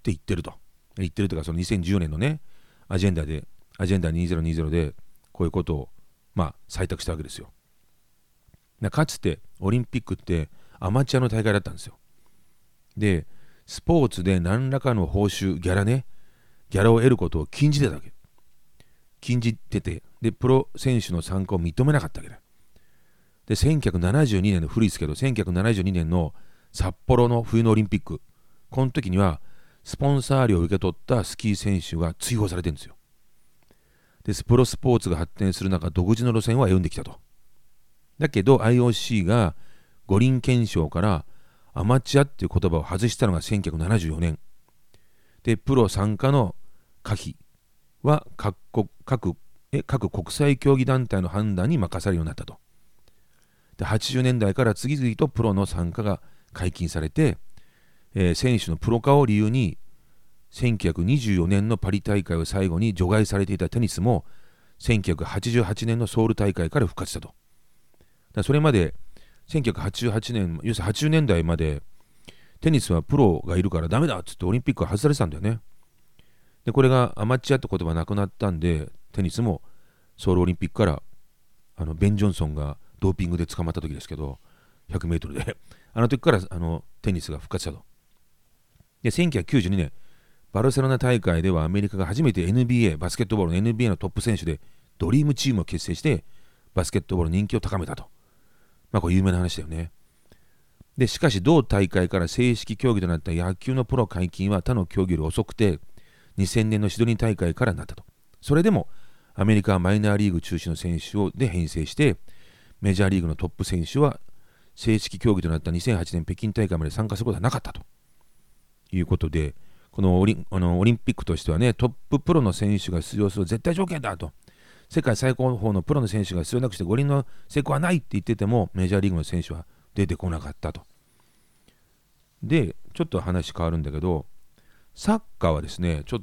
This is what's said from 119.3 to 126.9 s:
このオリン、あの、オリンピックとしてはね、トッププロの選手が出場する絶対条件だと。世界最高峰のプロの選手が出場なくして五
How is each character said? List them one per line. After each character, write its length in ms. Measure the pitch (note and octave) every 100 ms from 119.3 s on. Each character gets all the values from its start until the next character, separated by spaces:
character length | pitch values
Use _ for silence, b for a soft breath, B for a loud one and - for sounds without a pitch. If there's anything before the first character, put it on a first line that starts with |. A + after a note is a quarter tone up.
| D#2 D2 - b b b
こ 120 | -
の 180 | F#2+ F2+
オ 60 | G2+
リ 80 |
ン、 120 | - -
あ 80 | F#2
の、 200 | F2 F2
オ 60 |
リ 80 | A2
ン 60 | A#2
ピ 140 | -
ッ 20 |
ク 100 | -
と 120 | - E2
し 80 |
て 80 | -
は 60 | D#2+
ね、 160 | A#2+
ト 140 | - B2
ッ 40 | - -
プ 120 | C#3+
プ 140 | -
ロ 80 | E3+
の 100 | G#2+
選 260 | - G2+ G2+
手 120 | -
が 120 | F2
出 140 | - G2+
場 140 | G2+
す 80 | G2+
る 60 |
絶 180 | E2+ A2
対 120 | E3+
条 120 | E3+ F3+
件 140 | D#3+
だ 160 | A#2 F2
と。 160 | D#2+ - b b b b b
世 140 | D#3+
界 140 | C3 G#2+
最 180 | C3
高 220 | B2 B2+ A#2
峰 160 | A2
の 100 | G2
プ 120 | -
ロ 60 | C#3+
の 80 | G#2+
選 160 | G#2
手 100 | F#2+
が 100 | F2
出 120 | D#2 B2
場 60 |
な 60 | B2+
く 60 |
し 40 | -
て 60 |
五 120 | F2